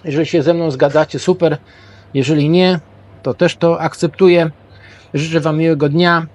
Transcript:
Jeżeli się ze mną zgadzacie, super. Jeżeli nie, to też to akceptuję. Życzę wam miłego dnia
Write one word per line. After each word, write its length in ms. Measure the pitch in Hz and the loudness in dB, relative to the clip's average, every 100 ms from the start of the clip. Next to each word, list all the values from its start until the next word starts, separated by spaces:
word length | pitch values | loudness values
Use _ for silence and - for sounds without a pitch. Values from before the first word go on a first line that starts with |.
Jeżeli 220 | 165 143 156 | -4 -4 0
się 160 | 170 | 0
ze 120 | 143 | 0
mną 160 | 170 165 | 0 -2
zgadzacie, 480 | 131 143 151 151 135 | 0 0 2 -2 -4
super. 400 | - 185 165 147 - - - - - | -2 0 0 -2 -10 -20 -20 -20 -8
Jeżeli 340 | 139 131 151 147 | -4 0 0 2
nie, 320 | 175 185 175 - - - - | 2 2 0 -6 -20 -20 -10
to 120 | - | -8
też 220 | - 175 - | 0 -2 0
to 240 | 170 165 | -2 0
akceptuję. 680 | 160 - 165 - 185 175 160 - - - - - - | -4 -4 -6 2 4 4 0 -6 -20 -20 -20 -20 -8
Życzę 260 | 143 160 160 | -6 -4 -2
wam 180 | 147 156 | -2 0
miłego 300 | 165 156 147 | 0 0 0
dnia 380 | 151 175 170 160 | 0 2 0 -2